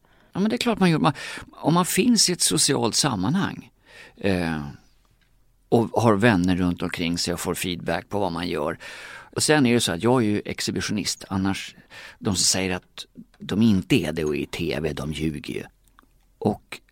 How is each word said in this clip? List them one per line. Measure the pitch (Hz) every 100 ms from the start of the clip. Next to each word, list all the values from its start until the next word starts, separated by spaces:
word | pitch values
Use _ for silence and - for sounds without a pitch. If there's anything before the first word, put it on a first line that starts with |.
| _ _ _
Ja, | -
men | 214
det | 233
är |
klart | 240 214
man | 185
gör. | 156
Man, | 160 - - - -
om | - 139
man | 170 175
finns | - 240 220 -
i |
ett | 175
socialt | - 175 - 131 117 -
sammanhang, | 151 107 92 - - - - _ _ - - -
eh, | 101 92 85 80 71 - _ _ _ _ _ _ _ _ -
och | 117 113 -
har | 117 101
vänner | 120 95 90 90
runt | 90 87
omkring | 90 - 85 85
sig | -
och | 87
får | 92 82
feedback | 92 87 - 85 -
på | 104
vad | 95
man | 82 87
gör. | 85 76 80 - - - - - -
Och |
sen | - 151 127
är |
det | 120
så | -
att | 85
jag | 113 127
är | 107
ju | 104 -
exhibitionist. | - - 95 - 104 - - -
Annars, | 98 98 95 - - - - - -
de | 110 90
som |
säger | 87 95 92 90
att | - - - - - -
de | - 92
inte | 113 98 - 131
är | 78
det | 80 76
och | 73
är |
i | -
T | - 82 67
V, | 78
de | 71 71
ljuger | 76 80 73 -
ju. | - - _ _ _ _ _ _ -
Och | - 104 - - _